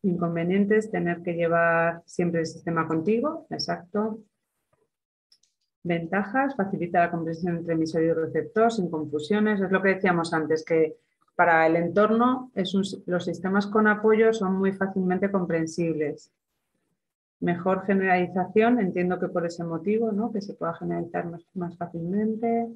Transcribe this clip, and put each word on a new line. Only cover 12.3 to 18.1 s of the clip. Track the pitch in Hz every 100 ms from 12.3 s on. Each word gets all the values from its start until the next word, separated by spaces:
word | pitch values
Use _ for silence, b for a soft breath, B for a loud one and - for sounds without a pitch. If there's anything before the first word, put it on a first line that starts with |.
| 262 -
es | 196 180
un, | 196 196 - -
los | 175
sistemas | 175 165 190 196 202
con | 214 214
apoyo | 208 220 214 226
son | 220 190 190
muy | 196
fácilmente | 190 196 190 185 185 196
comprensibles. | 196 175 170 160 170 170 156 151 - _ _ _ _ _ _ _ _ _ _ _ _
Mejor | 175 175 190 190
generalización, | 196 196 190